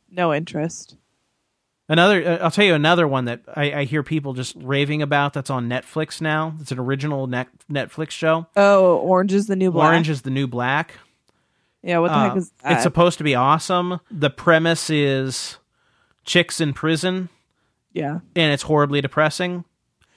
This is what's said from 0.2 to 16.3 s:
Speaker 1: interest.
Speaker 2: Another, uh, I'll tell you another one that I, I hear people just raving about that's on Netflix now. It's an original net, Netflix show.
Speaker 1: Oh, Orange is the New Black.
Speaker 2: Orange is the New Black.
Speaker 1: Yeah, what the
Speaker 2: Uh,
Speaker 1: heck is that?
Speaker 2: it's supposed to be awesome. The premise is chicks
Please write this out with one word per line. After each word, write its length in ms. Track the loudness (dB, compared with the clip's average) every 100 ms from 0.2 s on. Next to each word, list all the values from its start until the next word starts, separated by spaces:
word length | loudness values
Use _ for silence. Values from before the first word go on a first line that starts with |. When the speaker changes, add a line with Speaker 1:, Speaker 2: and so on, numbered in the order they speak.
| 0
Speaker 1:
interest. 640 | 0 -4 -6 -6 -8 -20 _ _ _ _ _ _ _ _ _ -2
Speaker 2:
Another, 360 | 2 4 4 0
uh, 100 | -2
I'll 120 | 0
tell 140 | 2
you 100 | 2
another 320 | 4 4 4 2
one 200 | 0 -4
that 160 | -8 -10
I, 180 | -4 -2
I 120 | -2
hear 180 | -2 -4
people 300 | -2 -4 -4
just 240 | -6 -8 -10
raving 440 | -4 -2 0 -2
about 320 | 0 0 0
that's 160 | -4 -6
on 180 | -6 -4
Netflix 520 | -6 -6 -8 -8 -6
now. 340 | -4 -2 -4 -8
It's 120 | -10
an 60 | -6
original 480 | -4 -4 -4 -6 -4
net, 220 | -6 -6 _ -10
Netflix 400 | -8 -6 -8 -10
show. 340 | -4 0 0 0 2
Speaker 1:
Oh, 400 | 6 6 6 4
Orange 360 | 4 2 2
is 140 | 0 0
the 100 | 0
New 140 | 0
Black. 180 | 4 4
Speaker 2:
Orange 180 | 4 2
is 140 | -2
the 80 | -4
New 160 | -4 -2
Black. 480 | -2 -2 -2 -4 -12 _ _ _ _ _ _ _ _
Speaker 1:
Yeah, 160 | -2 0
what 100 | 2
the 60 |
Speaker 2:
Uh, 140 | 2 0
Speaker 1:
heck 60 | 0
is 120 | -6 _
that? 100 | 0
Speaker 2:
it's 100 | 2
supposed 360 | 2 4 2 2
to 60 |
be 100 | 0
awesome. 640 | 2 2 2 0 -2 -2 -6 -8
The 200 | -4 -4
premise 600 | 0 4 4 4 0 0
is 680 | 0 2 0 -2 -6 -10 -16 _ _ _ _ _ _
chicks 360 | -2